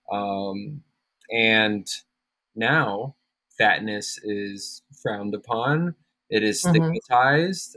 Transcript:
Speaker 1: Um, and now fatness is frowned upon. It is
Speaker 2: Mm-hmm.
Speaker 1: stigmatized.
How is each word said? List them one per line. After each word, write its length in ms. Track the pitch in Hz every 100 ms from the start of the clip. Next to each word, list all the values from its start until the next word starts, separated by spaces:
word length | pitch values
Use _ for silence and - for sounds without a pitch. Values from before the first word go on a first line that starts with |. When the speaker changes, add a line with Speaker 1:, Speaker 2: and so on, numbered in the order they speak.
| -
Speaker 1:
Um, 680 | 101 101 98 98 98 101 147 - _ _ _ -
and 540 | 113 113 110 107 104 92 - - _ _ _ _
now 640 | 110 113 156 120 101 139 - _ _ _ -
fatness 600 | 110 78 107 104 - -
is 600 | 107 101 101 98 - - _ -
frowned 320 | 120 104 104
upon. 600 | 104 - 113 127 156 175 - _ _ _
It 140 | 107
is 180 | 107 104
Speaker 2:
Mm-hmm. 80 | 180
Speaker 1:
stigmatized. 1040 | 160 160 165 - 120 131 147 180 190 -